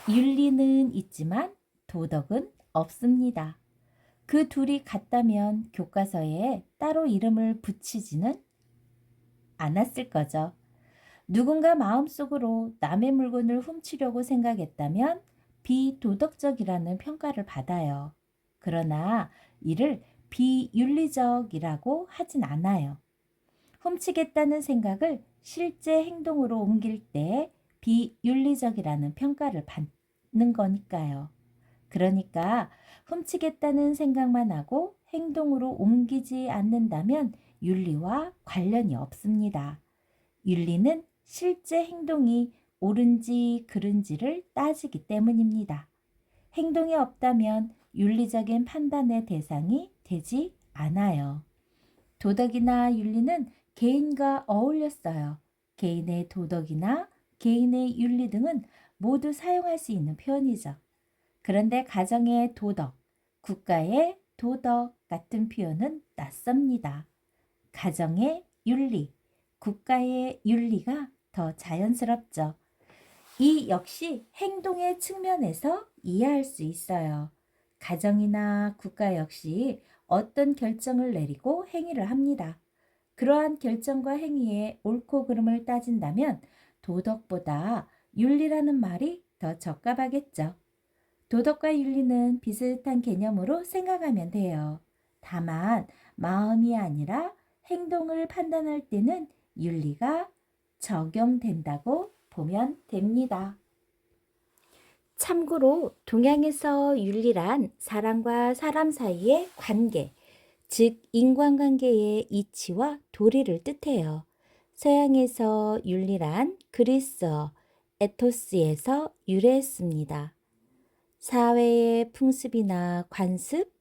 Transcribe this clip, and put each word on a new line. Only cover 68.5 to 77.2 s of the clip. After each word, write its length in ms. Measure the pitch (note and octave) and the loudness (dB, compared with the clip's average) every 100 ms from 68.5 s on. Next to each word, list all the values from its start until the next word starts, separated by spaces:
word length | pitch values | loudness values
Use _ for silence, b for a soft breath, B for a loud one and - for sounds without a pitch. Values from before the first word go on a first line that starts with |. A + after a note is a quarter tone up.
| _ A3 | _ 0
윤리, 460 | B3+ C4+ G3+ C#3+ _ _ _ _ _ | 0 0 -2 -6 _ _ _ _ _
국가의 840 | G#3+ G#3 - B3+ B3+ B3+ B3+ - G#3+ | -8 -6 0 0 0 -2 -4 -4 0
윤리가 640 | A#3 A#3 G3 A#3+ D4 C4+ _ _ | 2 2 -2 -2 -6 -8 _ _
더 240 | - D#3+ D#3+ | -8 -6 -8
자연스럽죠. 1000 | E3+ E3 G#3+ A#3+ A#3 A#3 - - D#3 - _ _ b b b b _ - | -8 -2 0 0 0 -2 -4 -6 -6 -6 _ _ b b b b _ 2
이 300 | C#4 D#4 G3+ | 4 4 2
역시 580 | F3+ - - E4 A#3+ - - | -2 -4 -12 -8 -8 -12 -6
행동의 640 | G4 G4 F#4+ F4+ F4+ F4+ | -6 -4 -6 -2 -2 -2
측면에서 880 | - F#4+ F#4 F4+ G3+ D#3+ C#4+ F#4+ - _ | -6 -6 -2 0 -2 -2 -2 -4 -6 _
이해할 400 | F3+ F#3 C4+ C#4 | -4 0 2 2
수 200 | C4+ - | -2 -6
있어요. 640 | D#3 E3+ - F3 D#3 D3 | -8 -8 -6 -4 -2 -4